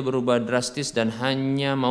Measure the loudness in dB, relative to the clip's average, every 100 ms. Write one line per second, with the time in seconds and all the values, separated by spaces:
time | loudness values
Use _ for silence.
0 | 0 0 2 2 2 -2 -2 -4 -2 0
1 | 0 0 -2 0 0 0 0 0 2